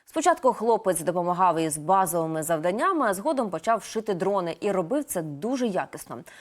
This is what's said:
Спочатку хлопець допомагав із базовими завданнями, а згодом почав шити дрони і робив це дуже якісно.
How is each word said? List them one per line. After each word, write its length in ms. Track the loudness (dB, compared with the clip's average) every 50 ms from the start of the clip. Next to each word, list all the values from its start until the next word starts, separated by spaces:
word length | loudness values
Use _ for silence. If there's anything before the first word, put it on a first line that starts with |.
| _ _
Спочатку 420 | -4 0 2 2 2 4 4 2 2
хлопець 480 | 2 2 2 2 2 2 0 0 0
допомагав 600 | 0 -2 -2 0 0 0 2 4 4 4 4 2
із 180 | 0 -2 -2 -4
базовими 640 | 0 2 4 4 4 2 0 -2 -2 0 -2 -4 -2
завданнями, 640 | 0 0 0 0 0 0 2 0 0 2 2 2
а 80 | 0 0
згодом 360 | 0 0 -2 0 0 -2 -2
почав 340 | -4 -4 0 0 0 0 0
шити 300 | -4 -6 -6 -2 -2 -2
дрони 420 | 0 0 0 0 0 0 -2 -4 -4
і 120 | -2 -2 0
робив 320 | 0 0 0 -2 -2 -2
це 180 | -4 -6 -6 -6
дуже 440 | -6 -8 -6 -4 -4 -2 -2 -2
якісно. 520 | -2 -2 -2 -4 -4 -8 -14 -12 -12 -12 -14 -14 -16 -20 -20